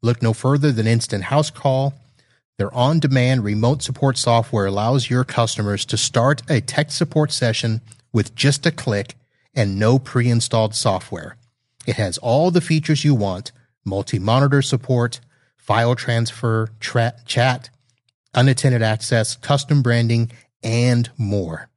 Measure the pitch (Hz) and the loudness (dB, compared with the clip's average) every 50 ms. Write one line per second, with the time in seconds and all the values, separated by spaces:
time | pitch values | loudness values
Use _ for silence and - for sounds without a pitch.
0 | - 117 120 - - 117 113 - - 131 135 147 139 151 131 110 110 110 117 117 | 0 0 0 2 0 0 0 0 0 0 2 2 2 2 2 2 2 2 2 0
1 | 113 - - 101 90 - 135 143 151 - - - - 135 131 131 135 139 139 - | 0 -2 -6 -6 -4 -2 0 0 0 -2 -6 -4 -2 -2 0 0 0 -2 -4 -6
2 | _ _ _ _ _ _ _ _ _ _ _ _ 101 101 - 123 123 135 156 165 | _ _ _ _ _ _ _ _ _ _ _ _ -6 -4 0 2 2 2 2 2
3 | 147 143 131 131 123 127 131 127 107 104 104 104 110 120 143 143 - - 127 - | 2 2 2 2 2 2 2 0 0 -2 -2 0 2 2 0 0 -2 -8 -6 -2
4 | - 139 127 - - - 117 117 113 - - 110 98 98 98 101 107 113 131 139 | 0 -2 0 0 0 2 2 2 2 0 -2 -2 0 0 -2 -2 0 0 0 0
5 | 120 - 127 123 131 - - - 117 110 - - 110 101 101 98 - - - 110 | 0 0 0 -2 -2 -2 0 -2 -2 -2 -2 -4 -2 -2 -2 -4 -4 -6 -4 -4
6 | - - - 123 117 131 - 123 - - 160 117 - - - - 151 151 - - | -4 -2 0 2 2 2 0 0 -2 -2 -2 -2 -2 -2 -4 -4 -4 -2 -2 -4
7 | 139 143 - 156 151 151 - - - 117 110 - - 117 110 113 - - - _ | -4 -2 0 0 0 0 -2 -2 -2 -2 -2 0 -2 -2 -2 -2 -6 -10 -20 _
8 | _ _ _ 117 101 - - - - 139 143 - - 170 156 - - - 107 101 | _ _ _ 0 0 0 -4 -2 0 0 0 2 -2 -4 -4 -2 -4 -2 -2 -2
9 | 101 - - _ _ _ _ _ _ _ _ - 113 98 98 98 107 107 123 135 | -4 -6 -10 _ _ _ _ _ _ _ _ -2 -2 0 0 0 2 4 4 2
10 | 131 - - 127 120 123 120 117 113 - - 113 110 107 110 - - 117 95 92 | 2 0 -2 0 0 2 2 0 0 0 0 0 0 0 -2 -2 -2 -2 -2 -2
11 | - - - - - - - _ _ _ _ _ _ _ _ _ - - - - | -4 -8 -12 -12 -12 -14 -18 _ _ _ _ _ _ _ _ _ -6 -6 -4 -2
12 | 110 95 90 - - 123 113 135 160 185 170 185 - - 160 156 151 - 156 139 | -2 -4 -4 -6 -4 0 0 2 2 2 2 0 0 2 0 -2 0 0 -2 0
13 | - 151 143 120 104 98 92 92 117 - _ _ _ _ _ _ _ 98 95 98 | 2 2 2 2 2 -2 -4 -6 -10 -14 _ _ _ _ _ _ _ -6 -4 -4
14 | 95 - - 104 92 104 113 131 139 139 135 139 135 - - 123 - - 131 120 | -4 -4 -4 -4 0 2 2 4 4 4 2 2 0 0 -2 -4 -2 -2 0 0
15 | 120 120 117 - - _ _ _ _ _ _ _ _ - 104 113 117 120 127 120 | 0 -2 -4 -8 -18 _ _ _ _ _ _ _ _ -2 0 2 2 2 0 -2
16 | - - 117 117 117 113 - - - 117 113 110 110 110 110 - - - - 123 | -2 -2 -2 -2 -2 -4 -6 -4 -2 -2 0 0 -2 -4 -8 -12 -12 -4 -2 0
17 | 113 120 - - _ - - - 120 131 127 127 - - _ _ _ _ _ _ | 0 0 -2 -6 _ -6 0 2 2 2 2 -2 -6 -16 _ _ _ _ _ _
18 | _ _ _ _ _ _ _ - 120 139 131 - - 139 123 120 113 110 110 107 | _ _ _ _ _ _ _ 4 4 4 4 4 2 2 2 2 2 0 0 -2
19 | - - - 117 110 - - - - - 143 139 139 - 151 143 127 120 117 117 | -2 -2 0 0 0 0 -6 -10 -2 -2 -2 -2 0 2 2 2 4 2 2 2
20 | 117 117 117 117 117 113 - - _ _ _ _ - 117 113 117 120 123 123 120 | 2 2 2 0 0 -2 -4 -12 _ _ _ _ -6 -2 0 2 2 2 2 2
21 | 120 120 - - 117 101 101 101 92 82 80 - - _ _ | 0 -2 -4 -6 -4 -2 -2 -2 -4 -4 -8 -12 -14 _ _